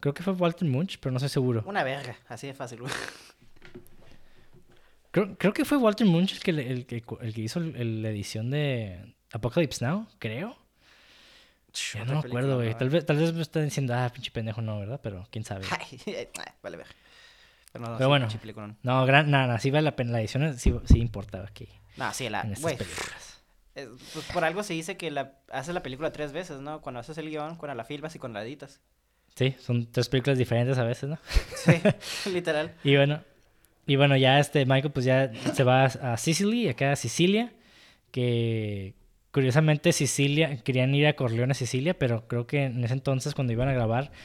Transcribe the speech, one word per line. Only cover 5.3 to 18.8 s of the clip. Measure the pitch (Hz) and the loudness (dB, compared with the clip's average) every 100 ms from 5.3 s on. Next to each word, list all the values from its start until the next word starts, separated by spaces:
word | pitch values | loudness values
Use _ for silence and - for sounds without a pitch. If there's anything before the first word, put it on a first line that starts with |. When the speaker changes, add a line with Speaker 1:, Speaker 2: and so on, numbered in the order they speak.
| 190 | 0
Speaker 1:
creo | 185 | 0
que | 214 | 2
fue | 285 294 | 2 4
Walter | 226 208 214 | 4 4 6
Munch | 165 190 | 6 4
el | - | 0
que | - | -2
le, | 156 123 | -2 -2
el | 127 - | -4 -6
que | 117 | -10
co-, | - 113 | -8 -10
el | 120 | -8
que | 110 | -6
hizo | 110 175 | -6 -4
el, | 165 - | -6 -4
el, | 117 113 | -4 -2
la | 110 | -4
edición | 107 - 110 117 | -4 -6 -6 -4
de | 143 147 127 104 87 - _ _ | -2 -2 -2 -6 -10 -16 _ _
Apocalypse | - 113 175 147 - | -6 -2 0 0 -2
Now, | 120 190 226 _ | -4 -4 -6 _
creo. | - 110 196 - _ _ _ _ _ - - - _ _ _ | -8 -6 -8 -12 _ _ _ _ _ -20 -20 -20 _ _ _
Speaker 2:
Ch, | - - 110 | -10 -8 -6
Speaker 1:
Ya | |
Speaker 2:
otra | 117 | -4
Speaker 1:
no | 147 | -2
me | 135 | -2
acuerdo, | |
Speaker 2:
película, | 120 135 127 | -2 0 0
Speaker 1:
güey. | 117 | 0
Speaker 2:
¿no? | 113 | 0
Speaker 1:
Tal | 131 | 2
vez, | 165 156 | 2 2
tal | 147 | 2
vez | 165 | 2
me | 165 | 0
están | 160 160 | -4 -2
diciendo, | 151 - 135 | -2 -2 0
"Ah, | 120 123 | 0 -2
pinche | - 120 | -4 -8
pendejo, | 117 113 107 | -6 -6 -4
no", | 110 104 | -4 -4
¿verdad? | 101 135 | -6 -8
Pero | 113 95 95 | -8 -10 -10
quién | 113 | -10
sabe. | 107 98 95 | -8 -8 -6
Speaker 2:
<laughs> | |
Ay, | - - 123 - 175 - - - - | -6 -8 -14 -10 -10 -10 -14 -16 -14
vale, | - - | -14 -14
verga. | - - _ - - - _ _ _ | -16 -20 _ -20 -20 -20 _ _ _
Pero | 117 117 | -12 -10
no, | 117 | 0
Speaker 1:
Pero | 131 | 4
Speaker 2:
sí, | |
Speaker 1:
bueno. | 143 117 | 4 2
Speaker 2:
pinche | 110 | -4
peliculón. | 110 107 104 107 | -12 -14 -14 -6